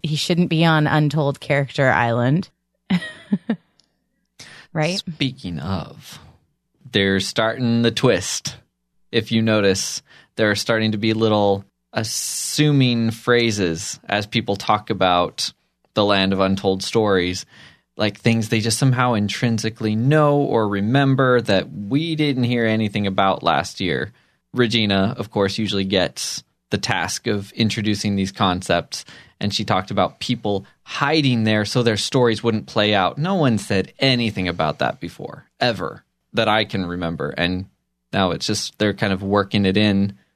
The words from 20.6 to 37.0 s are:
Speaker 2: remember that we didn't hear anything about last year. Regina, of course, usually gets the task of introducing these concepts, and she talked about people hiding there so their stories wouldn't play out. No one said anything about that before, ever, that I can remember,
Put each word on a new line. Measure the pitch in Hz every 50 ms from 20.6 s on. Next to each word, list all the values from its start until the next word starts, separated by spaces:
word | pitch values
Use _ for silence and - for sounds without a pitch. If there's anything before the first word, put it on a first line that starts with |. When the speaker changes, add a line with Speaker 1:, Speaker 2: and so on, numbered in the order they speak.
| 107
Speaker 2:
remember | 104 101 98 98 107 127 139 143 135 131 131 135 127 123 120
that | 110 - 101 95 85 -
we | - - 104 101 123 147 165 170 160
didn't | 151 151 147 135 127 123
hear | 117 123 120 117
anything | 110 110 110 110 104 101 110 104
about | 98 95 98 98 95 92 -
last | - 85 78 69 85 - - -
year. | 98 87 76 64 64 107 - _ _ _ _ _ _ _ -
Regina, | 123 123 113 113 117 110 101 98 98 95 98 98 -
of | 95 -
course, | - 107 98 98 98 -
usually | 110 101 101 98 98
gets | 95 101 95 90 - - - - - - - - _ _ _ _ _
the | - 101
task | - - 110 92 82 90 - - _
of | 117 107 101 98 -
introducing | - - 117 107 - 117 104 107 104 101 - 110 101
these | 98 95 95
concepts, | - - 104 95 90 90 - - 87 87 82 - - - - - - - - - _ _
and | 101 104
she | 98 -
talked | 107 - 107 92 92 -
about | 107 98 92 87 - _
people | - - 123 117 - 104 101 95 101 - _ _ _
hiding | - - - 143 139 156 160 143 135 123 113 110
there | 110 110 107 104
so | 101 - 127
their | 120 117 110 98
stories | - - - 135 123 120 110 107
wouldn't | - 117 110 110 -
play | - - 113 104 104 107
out. | 101 92 87 - -
No | 151 180 196
one | 185 151 131 113 101
said | - - 104 95 92 - - -
anything | 135 135 127 120 120 110 98 101 92 90
about | 87 87 82 78 76 -
that | 67 60 - -
before, | - 85 - - - - - - - _ _ _
ever, | 131 123 110 92 87 65 - - _ _ _ _ _ _
that | - 113 113 107
I | 107 110 110
can | - - 98 92
remember, | 85 87 87